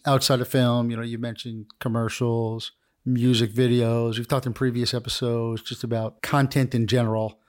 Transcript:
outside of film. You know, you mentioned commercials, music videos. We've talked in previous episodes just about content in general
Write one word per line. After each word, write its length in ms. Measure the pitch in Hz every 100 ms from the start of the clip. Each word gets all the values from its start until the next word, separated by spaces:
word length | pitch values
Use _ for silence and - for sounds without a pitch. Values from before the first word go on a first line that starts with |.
| -
outside 340 | 135 - 131
of 60 | 123
film. 420 | 135 123 120 117
You 80 | 113
know, 60 |
you 160 | 117 117
mentioned 480 | 120 107 123 113 104 -
commercials, 920 | 123 113 110 - 120 117 113 113 - - _ _
music 480 | 131 127 123 117 117
videos. 640 | 117 123 120 117 117 117 113
We've 120 | 117
talked 180 | 135 127
in 60 |
previous 420 | 110 127 120 117
episodes 680 | 123 117 - 120 117 113 113
just 200 | - 117
about 400 | 117 113 110 -
content 500 | - 143 135 143 127
in 140 | 123 107
general 540 | 123 117 110 110 -